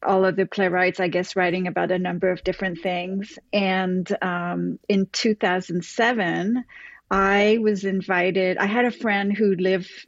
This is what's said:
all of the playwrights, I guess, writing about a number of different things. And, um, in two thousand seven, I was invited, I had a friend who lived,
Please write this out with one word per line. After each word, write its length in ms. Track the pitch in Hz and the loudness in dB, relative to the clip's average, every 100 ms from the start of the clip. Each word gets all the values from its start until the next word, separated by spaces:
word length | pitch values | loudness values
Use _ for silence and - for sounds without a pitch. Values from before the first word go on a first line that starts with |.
all 220 | - 190 190 | 0 2 2
of 100 | 190 | 2
the 100 | 185 | -2
playwrights, 540 | - 185 180 185 180 | 0 0 2 0 0
I 80 | 180 | -2
guess, 280 | 170 180 - | -2 -2 0
writing 300 | 180 180 180 | 0 0 -2
about 260 | 180 175 | -2 0
a 60 | 180 | 0
number 320 | 180 175 185 | -2 0 -2
of 140 | 180 | 0
different 380 | - 185 190 170 | -4 -4 -4 -4
things. 580 | 190 180 185 190 202 - _ | -4 -4 -4 -6 -8 -14 _
And, 560 | 208 196 190 185 185 180 202 | -2 0 0 0 -2 -2 -4
um, 560 | 185 175 175 175 175 - _ | -2 -2 -4 -4 -4 -6 _
in 200 | 202 190 | 0 0
two 260 | - 233 | 0 0
thousand 500 | 214 202 185 185 175 175 | 2 0 0 -2 -6 -6
seven, 800 | - 233 247 180 165 185 240 247 - - - _ | 0 0 2 0 0 0 -2 -4 -16 -20 -20 _
I 480 | 196 196 202 208 226 | 0 4 4 4 4
was 200 | 214 202 | 2 0
invited, 760 | 196 190 180 185 180 185 185 185 | 0 -2 0 0 2 2 0 2
I 80 | 202 | 0
had 180 | 226 247 | 2 0
a 60 | |
friend 440 | 226 226 202 202 208 | 0 -2 0 0 2
who 200 | 214 185 | 2 4
lived, 340 | 185 190 185 - | 2 2 -2 -14